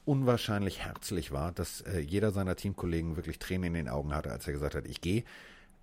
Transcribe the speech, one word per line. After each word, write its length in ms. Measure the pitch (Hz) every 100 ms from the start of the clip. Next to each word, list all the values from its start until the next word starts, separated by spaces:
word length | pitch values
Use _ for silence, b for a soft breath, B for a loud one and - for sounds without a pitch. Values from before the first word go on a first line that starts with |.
| -
unwahrscheinlich 760 | 135 127 120 - 101 98 -
herzlich 500 | - - - 90 -
war, 220 | 69 80
dass, 300 | 90 87 -
äh, 160 | - 92
jeder 320 | 73 98 107
seiner 260 | 98 92 87
Teamkollegen 600 | 101 95 87 82 82 80
wirklich 220 | 80 -
Tränen 260 | - 92
in 100 | 90
den 140 | 82 60
Augen 240 | 69 73
hatte, 180 | 76 65
als 140 | 57 -
er 80 |
gesagt 200 | 71 71
hat, 120 | 73 -
„Ich 160 | -
gehe.“ 220 | 85 110 - B B B B B